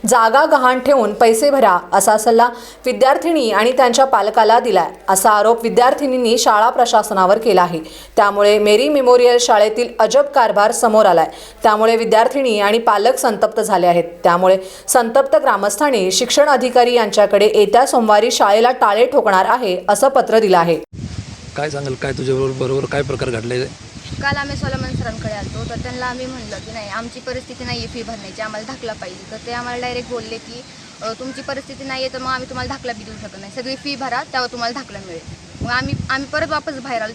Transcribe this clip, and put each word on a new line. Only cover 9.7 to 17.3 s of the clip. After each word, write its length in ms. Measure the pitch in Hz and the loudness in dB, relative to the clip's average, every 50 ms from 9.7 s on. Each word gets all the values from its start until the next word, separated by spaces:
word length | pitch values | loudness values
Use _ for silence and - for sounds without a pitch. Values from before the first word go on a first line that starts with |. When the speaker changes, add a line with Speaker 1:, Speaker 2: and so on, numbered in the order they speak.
| 214 240 240 240 - - | 2 -2 -4 -6 0 0
Speaker 1:
अजब 260 | 226 202 185 269 285 | 0 2 4 2 0
कारभार 480 | 285 - 269 233 214 196 202 202 220 | 2 2 2 2 2 2 2 2 2
समोर 340 | 233 - - 226 214 220 214 | 2 0 0 2 4 4 4
आलाय. 240 | 196 175 165 160 - - - - - - - | 6 4 4 2 0 -4 -16 -20 -20 -18 0
त्यामुळे 340 | - 226 214 214 220 226 226 | 0 2 2 4 2 2 2
विद्यार्थिनी 640 | 226 226 190 208 214 233 254 - 285 269 247 220 208 | 0 0 2 4 4 4 4 0 -2 -2 0 0 0
आणि 180 | 202 202 220 233 | 0 2 0 2
पालक 380 | 226 233 208 202 202 233 262 | 2 2 0 2 2 0 0
संतप्त 440 | - - 254 214 - - 156 - 165 | 2 0 -2 0 0 -2 -2 0 -2
झाले 260 | 175 147 202 180 175 | -2 0 0 2 4
आहेत. 180 | 175 175 175 170 | 4 2 2 0
त्यामुळे 540 | 170 - - - 185 170 175 185 185 185 190 190 - - - - - | -2 -8 -2 0 2 2 4 4 4 2 2 0 -10 -18 -16 -8 0
संतप्त 480 | - 262 233 226 226 269 269 269 - | 0 0 0 2 -2 -2 -2 2 0
ग्रामस्थांनी 760 | 311 269 262 220 196 196 208 208 - 302 294 262 214 185 185 | 2 2 2 0 0 -2 -4 -2 -2 -2 0 0 0 -2 -2
शिक्षण 340 | 185 - 254 233 - 294 285 | -2 -2 -2 -2 0 2 2
अधिकारी 460 | 302 285 247 240 254 240 247 240 240 | 2 2 2 0 2 2 2 2 4
यांच्याकडे 600 | 247 240 226 208 - - 202 196 | 2 0 0 0 2 2 2 4